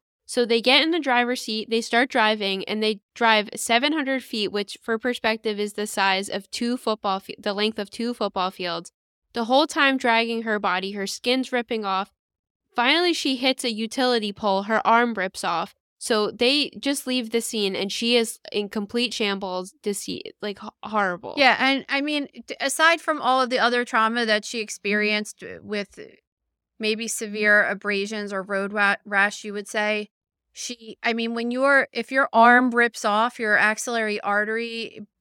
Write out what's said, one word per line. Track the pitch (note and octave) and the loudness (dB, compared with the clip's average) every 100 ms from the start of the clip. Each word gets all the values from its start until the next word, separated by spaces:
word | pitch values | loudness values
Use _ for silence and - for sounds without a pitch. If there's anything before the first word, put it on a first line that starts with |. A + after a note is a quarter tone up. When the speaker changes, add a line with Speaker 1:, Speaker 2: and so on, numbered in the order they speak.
| _ _ - | _ _ -6
Speaker 1:
So | - A#3 | 0 2
they | A#3 | 2
get | B3 C#4 | 4 4
in | D#4+ | 4
the | E4+ | 0
driver's | C4+ B3 A#3+ B3 | 0 0 0 -2
seat, | - A3 G#3+ | -4 -6 -2
they | A3+ | -2
start | A3+ A#3 B3 | 0 0 2
driving, | B3 G#3+ G#3+ G3 F#3+ - | 2 2 0 -2 -4 -4
and | G#3+ | -2
they | G#3+ G#3 _ - | -2 -2 _ 0
drive | A#3 G#3+ G#3 - | 4 4 2 -4
seven | - A#3 C#4+ | 0 2 2
hundred | D#4 C4+ C4 | 0 0 -2
feet, | - A3+ G3+ | -4 -4 -2
which, | G3+ G3+ - | -2 -6 -8
for | - A3+ | -6 -4
perspective, | B3 A#3+ A3 A3 A3 G#3 | -2 -2 -2 -2 -2 -4
is | G#3 | -4
the | G#3 G#3 | -4 -4
size | - G3 F#3+ G3+ | 0 0 0 -2
of | G3+ - | -6 -8
two | - A#3+ B3 | -4 -4 -2
football | - G#3+ G#3 F#3+ | -2 -2 -2 -4
fi-, | - - | -6 -8
the | G#3+ | -6
length | G3+ G#3+ G#3+ | -2 -2 -2
of | G3+ | -8
two | - A#3 | -6 -6
football | A#3+ G3+ G3 F#3 | -4 -4 -2 -4
fields. | - F3 E3+ F3 _ _ _ _ | -4 -6 -6 -10 _ _ _ _
The | - A3+ | -6 2
whole | C4 D#4 | 4 4
time | D#4+ C#4 C4 | 2 2 2
dragging | B3 A3+ A#3 A3+ | 2 2 2 -2
her | A3+ G#3 | -2 -2
body, | G3+ F3+ G3 | 0 -2 -4
her | G#3 G3 | -6 -6
skin's | - B3 C4 B3+ | -4 0 0 0
ripping | B3 A#3 A3+ | -2 -2 -4
off. | G3+ F#3+ G3+ _ _ _ _ _ _ - | -2 -2 -4 _ _ _ _ _ _ -2
Finally, | A#3+ D#4+ F4 | 2 4 2
she | D#4+ C#4+ B3+ | 0 -2 0
hits | C4 C4 | 0 0
a | B3 | -2
utility | G#3+ A3 C4+ B3+ A#3+ G#3 | -4 -4 0 2 2 -2
pole, | G3+ G#3+ F#3+ | -2 0 0
her | G3+ A3 - | 0 0 4
arm | A#3 A#3+ | 4 4
rips | G#3+ F#3+ - | 0 -6 -4
off. | F#3 E3+ F#3 _ _ - | -4 -2 -4 _ _ -10
So | - A3 G#3 | -2 0 0
they | A3 B3 C#4+ C4 G3+ | 2 2 2 0 -4
just | C4+ C#4 - | -4 -2 -2
leave | B3+ A3 | -2 -2
the | A#3 | -2
scene, | - A3 G3 F#3+ | -2 -2 -2 -2
and | G3 | -4
she | - A#3 A#3+ | -2 2 2
is | A3+ - - | 2 -6 -8
in | G#3 G3+ | -6 -4
complete | A3 G3+ A#3+ B3 | -6 -4 -2 -2
shambles, | - G#3 G3 G3 F#3 F#3 - | -2 -2 -2 -6 -8 -8 -8
dece-, | G#3 G3 - F3+ - - | -6 -6 -6 -10 -12 -10
like, | G#3 G3 | -10 -10
ho-, | G#3 - | -14 -16
horrible. | G3+ G#3+ G3 F3 - - | -6 -2 -2 -4 -6 2
Speaker 2:
Yeah, | C4 G#3+ | 4 4
and, | C4 C4+ - | 2 0 -2
I | C#4 | -4
mean, | D4 D4 C#4 - - | -2 -4 -6 -12 -14
d-, | - | -6
aside | C4+ - D#4+ E4+ | -4 2 4 4
from | E4 D4+ | 0 -2
all | - C4 | 2 2
of | B3 | 2
the | B3+ | 2
other | A#3 A#3+ | 2 0
trauma | A#3+ A#3+ A3 A#3 A3+ | 0 2 2 2 0
that | G#3+ G#3+ | 0 -2
she | A#3+ | -8
Speaker 1:
Mm-hmm. | |
Speaker 2:
experienced, | G#3+ - G3+ G#3 G#3 G#3+ G#3 - | -8 -6 -2 0 0 -2 -4 -12
uh, | - - | -16 -14
with, | G3+ G#3 G3 - | -8 -6 -6 -12
uh, | - - _ _ _ _ _ - | -20 -20 _ _ _ _ _ -4
maybe | G#3+ A3 A3+ | -2 0 -4
severe | - G#3+ G#3 G#3 G#3 E3 | -6 -6 0 4 6 4
abrasions | G3+ G3+ G3+ G3+ A3 G3+ | 0 -2 -2 -2 -6 -6
or | G3 | -6
road | F#3+ G3 G3+ | -4 -2 -2
wa-, | G#3 G3+ G3 | 0 0 0
rash, | - G3 G3+ - | -2 0 0 -2
you | G#3+ | -10
would | G3+ G3+ | -8 -6
say, | A3 G#3 G#3+ G#3 _ _ _ _ | -2 0 -2 -6 _ _ _ _
she, | - - A#3 A3+ - | -12 -12 -12 -16 -6
I | A#3 | -2
mean, | A3+ A3+ A#3 | 0 -2 -2
when | A#3 | -4
your, | B3 C4+ C4+ - | 0 4 4 2
if | A#3 A3+ | -4 -2
your | C4+ C#4 | 0 4
arm | A3+ A#3 B3 B3+ | 8 8 8 6
rips | A#3 A#3 - | 4 2 0
off, | G#3+ G#3 A#3+ - | 0 2 0 -2
your | A3 G#3 | 2 4
axillary | G#3+ G#3+ - A#3 G#3+ G#3 | 4 2 -2 -2 -2 -2
artery | G3+ G3+ G#3 A3+ A#3 A3+ A3 - G#3 _ | 0 0 0 -2 -4 -8 -10 -12 -20 _